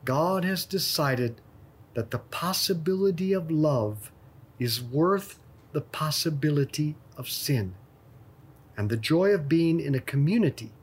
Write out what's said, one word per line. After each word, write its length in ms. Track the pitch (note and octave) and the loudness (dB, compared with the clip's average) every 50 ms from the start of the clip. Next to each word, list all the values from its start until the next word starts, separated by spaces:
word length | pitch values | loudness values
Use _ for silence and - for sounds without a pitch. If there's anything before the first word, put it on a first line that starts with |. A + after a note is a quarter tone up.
| - | -2
God 400 | - B2+ C#3+ D#3+ F3+ F#3+ F#3+ F3 | -2 0 0 2 2 0 0 0
has 180 | F#3 F#3+ F3 - | -2 -2 -4 -6
decided 760 | - G3 F#3+ D3 - - - D3+ C#3 C3 B2 B2 A#2 A#2 - - - - - - - - - - - - | -4 -4 -4 -2 -2 -2 0 0 0 0 0 0 -2 -4 -6 -18 -20 -20 -20 -20 -20 -20 -20 -20 -8 -6
that 160 | A2+ A2+ - | -6 -6 -4
the 80 | - A#2 | -6 -8
possibility 1120 | - - - - - F3 F#3+ - - - G3 E3 D#3 F3+ F#3 F#3 G3 G3 F#3+ E3 F#3+ F#3+ G3 | -8 -8 -8 -4 -4 -2 -2 -2 0 0 -2 -2 0 -2 0 2 2 2 2 2 0 0 0
of 160 | F#3+ E3+ D#3+ | 0 0 0
love 600 | E3 D3+ D#3 D3+ C#3 B2 A2 G#2 G2+ G#2+ - - - - - - - - - - - - | 2 2 4 4 4 2 0 0 -4 -6 -12 -18 -20 -20 -20 -20 -20 -20 -20 -20 -8 -4
is 220 | B2 A#2+ A2+ A#2+ | -2 -2 -2 -4
worth 580 | B2 A#2+ B2 C#3+ D#3+ F3+ G3 G3 F#3+ - - - - - - - - - | -6 -4 0 2 4 4 2 0 -2 -6 -18 -20 -20 -20 -20 -20 -20 -6
the 100 | - D3+ | -6 -6
possibility 1120 | C#3 - - - D#3 D#3 D3 - - E3+ D#3 C#3 C3+ D3+ D3 C#3+ C#3 C3+ - - D3+ D3+ D3+ - - - - - | -6 -6 -6 -4 -4 -2 -2 0 -2 -2 -2 0 0 2 2 2 2 0 0 -2 -2 -2 -2 -6 -14 -20 -14 -14
of 120 | B2+ - | -10 -8
sin. 440 | - - - - C#3+ B2 G2+ F#2 F#2+ F#2+ - - - - - - - - - - - - - - - - - - - - | -8 -6 -2 0 0 0 0 -2 -6 -12 -20 -20 -20 -20 -20 -20 -20 -20 -20 -20 -20 -20 -20 -20 -20 -20 -20 -16 -6 -4
And 120 | G#2 G#2 | -2 -2
the 80 | A#2 A2+ | -2 -2
joy 320 | A2 - D#3 E3 F#3 G3 | 0 2 2 4 4 4
of 180 | G#3 F#3 D3 C#3 | 4 2 2 2
being 300 | D#3+ E3 E3+ E3 E3 E3+ | 2 2 4 4 2 0
in 160 | D#3 C#3+ C3+ | 0 0 -2
a 40 | C3 | -2
community 720 | - - - C3+ C#3+ D#3 G3+ A#3+ G#3 D3 - - A2+ A2 - - | -2 -2 0 2 2 4 4 4 2 2 0 -2 -12 -16 -16 -20